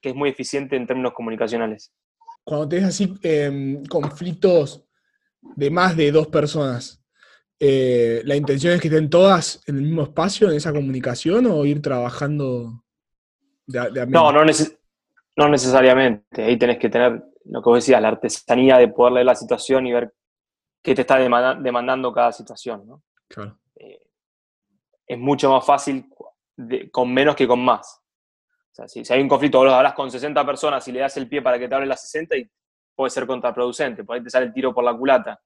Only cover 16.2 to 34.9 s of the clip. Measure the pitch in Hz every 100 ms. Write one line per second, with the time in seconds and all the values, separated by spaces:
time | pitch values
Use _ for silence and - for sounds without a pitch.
16.2 | _ - 110 120 123 120 117 120 123 117
17.2 | - _ - 120 117 120 123 120 107 110
18.2 | - - - 123 131 127 117 - 123 127
19.2 | 127 120 117 120 - 131 131 120 120 _
20.2 | _ _ _ _ _ _ - 131 123 135
21.2 | 127 120 127 131 135 120 123 131 127 127
22.2 | 120 113 107 113 123 107 104 143 _ _
23.2 | _ - 104 107 _ _ 107 95 _ _
24.2 | _ _ _ _ _ _ _ _ _ 120
25.2 | 127 139 139 131 - 139 143 135 - _
26.2 | - _ _ - 117 127 - - 123 127
27.2 | 143 135 123 123 127 113 - _ _ _
28.2 | _ _ _ _ _ - - 120 - 127
29.2 | 139 139 143 131 135 127 135 - 135 123
30.2 | 147 147 143 139 151 139 127 127 135 139
31.2 | 127 143 127 123 123 135 135 127 - 156
32.2 | 160 147 117 _ _ _ _ - 131 135
33.2 | 127 123 123 117 123 117 143 107 101 123
34.2 | 120 127 123 127 127 123 120